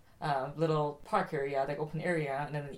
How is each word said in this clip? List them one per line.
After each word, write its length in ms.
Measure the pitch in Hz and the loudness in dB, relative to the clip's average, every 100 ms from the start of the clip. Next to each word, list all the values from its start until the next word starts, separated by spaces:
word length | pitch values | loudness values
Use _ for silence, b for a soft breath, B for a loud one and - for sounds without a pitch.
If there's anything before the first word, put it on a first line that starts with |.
| b b | b b
uh, 300 | 156 135 139 147 | 0 0 0 0
little 440 | 160 156 147 - | 2 4 2 -2
park 280 | - 208 175 | 0 0 2
area, 320 | 147 139 135 135 | 0 0 0 0
like, 140 | - | 0
open 200 | 151 156 | -2 -2
area, 440 | 170 170 143 135 143 | 0 2 0 -2 -2
and 80 | |
then 140 | 147 143 | -4 -4